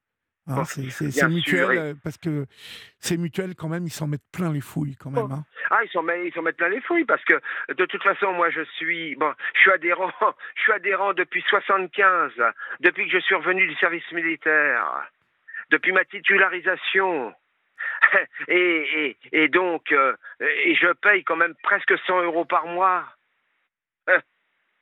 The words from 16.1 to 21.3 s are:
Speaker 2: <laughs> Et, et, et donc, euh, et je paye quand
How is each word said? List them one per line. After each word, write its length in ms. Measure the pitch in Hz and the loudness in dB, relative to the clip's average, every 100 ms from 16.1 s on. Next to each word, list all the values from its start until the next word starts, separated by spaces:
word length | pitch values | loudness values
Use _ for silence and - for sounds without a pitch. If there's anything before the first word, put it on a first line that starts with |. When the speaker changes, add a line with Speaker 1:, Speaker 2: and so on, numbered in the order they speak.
| 202 160 196 190 180 165 180 - 190 190 165 117 - _ _ _ _ - - - | -2 2 4 4 2 -2 -2 0 0 0 0 -4 -10 _ _ _ _ -8 0 2
Speaker 2:
<laughs> 340 | 196 160 - 147 | 2 0 -8 -2
Et, 80 | 175 180 165 143 156 147 110 - | 2 2 0 -2 -2 -4 -6 -4
et, 100 | 151 | 0
et 40 | 156 | 2
donc, 420 | 170 185 160 - | 2 2 -2 0
euh, 240 | 147 135 110 - - | 2 4 0 -8 -6
et 340 | 131 151 156 139 | -2 0 2 4
je 180 | 170 | 2
paye 300 | 170 202 202 | 2 4 2
quand 100 | 160 | 2